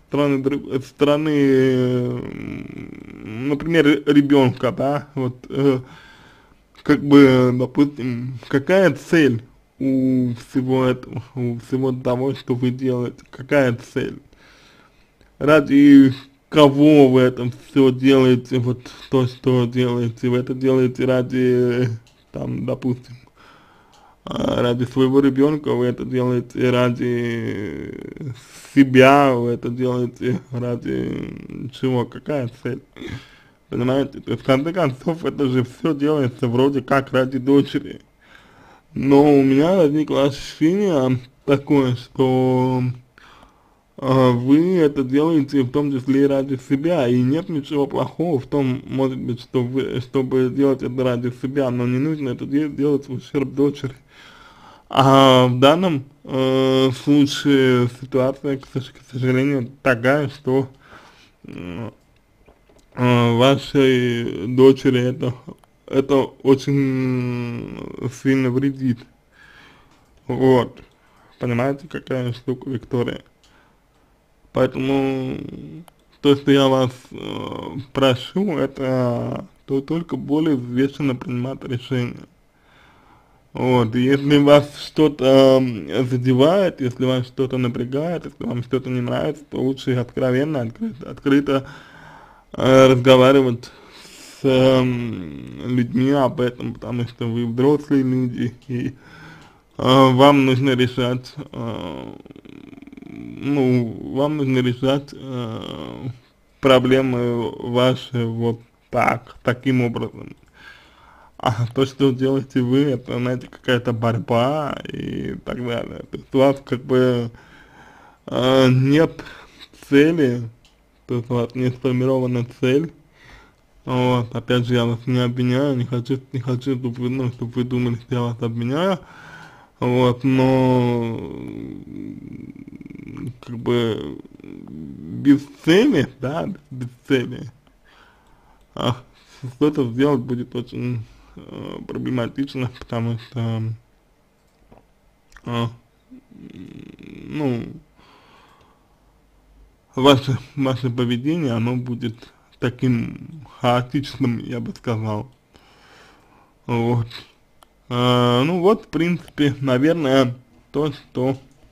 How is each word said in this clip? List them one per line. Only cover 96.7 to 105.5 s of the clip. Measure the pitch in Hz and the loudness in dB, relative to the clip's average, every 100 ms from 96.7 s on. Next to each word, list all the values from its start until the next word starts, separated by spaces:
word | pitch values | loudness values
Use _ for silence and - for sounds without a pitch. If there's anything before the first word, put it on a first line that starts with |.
потому | 117 113 120 117 | -10 -8 -6 -6
что | - 117 | -6 -6
вы | 117 117 | -4 -4
взрослые | 117 135 147 143 139 | 0 2 2 2 0
люди, | 131 127 127 - 120 - - | 0 -2 -2 -4 -8 -8 -10
и, | 123 117 - - - - - - _ _ - | -8 -8 -10 -20 -20 -20 -20 -20 _ _ -2
э, | 117 131 131 | 4 6 6
вам | 127 143 143 131 | 6 6 6 4
нужно | 127 139 123 | 2 0 0
решать, | 123 127 123 127 127 - - | 0 -2 -4 -4 -10 -18 -16
э, | - 117 98 87 67 57 - - - - - - - - - - | -12 -10 -10 -10 -12 -14 -18 -20 -20 -20 -20 -20 -20 -20 -20 -20
ну, | 55 58 - 135 143 127 127 113 87 - | -16 -16 -8 -2 0 2 2 0 -6 -8
вам | 127 147 151 | -4 -2 -2
нужно | 135 127 | -2 0
решать, | 127 123 131 139 139 | 0 -2 -2 -2 -4
э, | - 135 127 117 | -16 -12 -10 -8